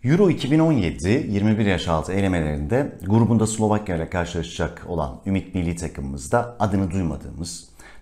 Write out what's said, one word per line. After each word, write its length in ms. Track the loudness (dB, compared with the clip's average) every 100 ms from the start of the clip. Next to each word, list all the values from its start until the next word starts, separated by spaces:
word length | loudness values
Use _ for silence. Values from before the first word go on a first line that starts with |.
Euro 260 | 4 4 4
iki 200 | 2 2
bin 80 | 4
on 140 | 4
yedi 360 | 4 2 0 2
yirmi 500 | 2 2 0 2 4
bir 80 | 2
yaş 220 | 2 0
altı 240 | 0 0
elemelerinde 840 | 0 0 0 0 -2 0 0 -2 -6 2
grubunda 400 | 4 6 4 2
Slovakya 500 | 0 0 0 0 -4
ile 140 | -2
karşılaşacak 760 | -4 -2 -4 -6 -4 -6 -6 -8
olan 320 | -4 -4 -6 -2
Ümit 280 | -2 -2
Milli 220 | -4 -2 -2
Takımımızda 800 | -6 -6 -8 -8 -2 -2 -2 -2
adını 320 | 0 0 0
duymadığımız, 800 | 0 -2 -4 -10 -10 -10 -12 -18 -20 -20 -16